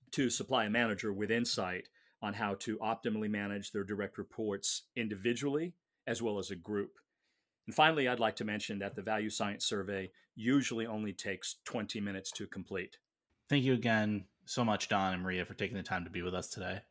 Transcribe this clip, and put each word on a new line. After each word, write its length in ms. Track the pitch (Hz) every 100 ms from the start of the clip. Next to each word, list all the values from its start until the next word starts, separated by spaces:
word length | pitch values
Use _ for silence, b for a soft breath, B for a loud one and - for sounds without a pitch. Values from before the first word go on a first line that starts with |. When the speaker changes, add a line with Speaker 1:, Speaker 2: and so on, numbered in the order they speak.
| _
Speaker 1:
to 180 | - 127
supply 360 | - - 131 107
a 40 |
manager 420 | 117 117 98 110
with 180 | 98 104
insight 580 | 113 120 - 92 90 - b b b
on 120 | 104
how 200 | 101 107
to 240 | 98 - 107
optimally 500 | 110 113 117 107 107
manage 440 | 104 101 101 98
their 120 | 104
direct 320 | 98 104 98 -
reports 680 | 95 - 110 98 - - - -
individually 800 | 110 101 110 123 143 143 175 - _ _ -
as 160 | 117
well 160 | 117 104
as 120 | 95
a 60 | 90
group. 360 | 85 104 101 - _ _ _ _ _ _ -
And 80 |
finally, 340 | 110 156 156 127
I'd 120 | 123
like 160 | 110 -
to 80 |
mention 340 | 110 107 - 101
that 160 | 98
the 80 | -
Value 260 | 98 107 107
Science 380 | - 104 104 -
Survey 460 | 104 95 98 92 b b
usually 520 | - 110 139 123 113 113
only 260 | 107 107
takes 440 | 95 107 92 - -
twenty 360 | - 120 107 110
minutes 300 | 101 95 95
to 140 | - 104
complete. 500 | 98 90 95 98 - _ _ _ _ _
Speaker 2:
Thank 140 | 143
you 100 | 131
again 500 | 123 117 110 107 104 92 _ -
so 180 | -
much, 240 | 117 101 -
Don 240 | 101 95
and 100 | 92
Maria, 220 | 92 90
for 100 | 85
taking 220 | 101 101 101
the 60 |
time 220 | 85 92
to 60 | 82
be 120 | 87
with 120 | 90
us 140 | 92 -
today. 320 | - 90 92 -